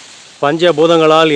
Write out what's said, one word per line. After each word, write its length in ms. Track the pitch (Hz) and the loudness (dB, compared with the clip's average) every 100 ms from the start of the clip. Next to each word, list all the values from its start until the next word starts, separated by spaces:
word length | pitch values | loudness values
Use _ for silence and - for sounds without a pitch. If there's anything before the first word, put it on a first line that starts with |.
| - - - - | -20 -20 -20 -6
பஞ்சபூதங்களால் 920 | 143 160 175 147 165 170 156 160 160 | -4 -2 -2 0 0 0 2 2 0